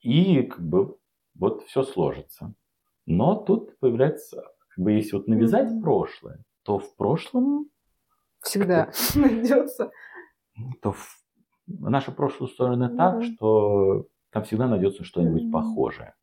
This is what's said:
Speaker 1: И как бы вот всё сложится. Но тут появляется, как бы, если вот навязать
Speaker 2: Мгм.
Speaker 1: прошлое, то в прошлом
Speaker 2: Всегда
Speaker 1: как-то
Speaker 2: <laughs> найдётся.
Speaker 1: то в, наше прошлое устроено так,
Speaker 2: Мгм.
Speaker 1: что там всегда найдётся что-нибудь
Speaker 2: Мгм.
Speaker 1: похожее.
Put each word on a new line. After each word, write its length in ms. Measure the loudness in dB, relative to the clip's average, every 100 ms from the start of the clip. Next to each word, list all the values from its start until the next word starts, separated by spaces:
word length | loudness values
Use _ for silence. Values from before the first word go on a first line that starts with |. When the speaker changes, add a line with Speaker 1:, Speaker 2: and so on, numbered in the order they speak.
Speaker 1:
И 400 | 2 2 4 4
как 200 | 2 -4 -2
бы 300 | 0 0 -4 _ _ _
вот 280 | _ -2 -2
всё 180 | -6 -4
сложится. 720 | -2 -2 -2 -4 -14 -16 -16 -16 _ _ _ _ -2
Но 280 | 2 4
тут 440 | 2 0 0 -2 _
появляется, 640 | 0 2 0 0 -10 -18 -18 _ _
как 160 | -4
бы, 80 | 2
если 240 | 2 0 -4
вот 100 | 0
навязать 420 | 2 4 4 0
Speaker 2:
Мгм. 120 | -2
Speaker 1:
прошлое, 640 | 0 0 0 -8 -18 -18 -20 _
то 160 | -4 -4
в 180 | -4 _
прошлом 720 | -2 -2 -2 -2 0 -2 -6 _ _ _ _ _ _ _
Speaker 2:
Всегда 440 | -6 -2 2 2 0
Speaker 1:
как-то 320 | -4 -2 4
Speaker 2:
<laughs> 20 |
найдётся. 720 | 4 4 2 2 2 -6 -10 -10 -20 -20 -20 _ _ -16 -14 -6
Speaker 1:
то 120 | -6
в, 320 | -6 -12 -20 _ _ _ _ -16
наше 460 | -10 -2 -2 -2
прошлое 360 | -4 -4 -4 -10
устроено 400 | -2 -2 0 -2 2
так, 260 | 2 2
Speaker 2:
Мгм. 120 | -6 -2
Speaker 1:
что 720 | 2 4 4 4 2 2 -4 _ _
там 140 | -8
всегда 240 | -4 -2 0
найдётся 360 | 2 0 -2
что-нибудь 380 | -10 -2 0 0
Speaker 2:
Мгм. 80 | -2
Speaker 1:
похожее. 640 | -4 -4 -2 -4 -4 -18 _